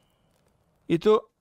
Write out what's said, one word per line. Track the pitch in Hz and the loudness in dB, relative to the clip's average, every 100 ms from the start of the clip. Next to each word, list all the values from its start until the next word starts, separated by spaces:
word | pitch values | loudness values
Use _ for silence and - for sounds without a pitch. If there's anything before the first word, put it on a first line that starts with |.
| _ _ _ _ _ _ _ _ - | _ _ _ _ _ _ _ _ -6
Y | 165 | -2
esto, | 214 214 - _ | 0 0 -2 _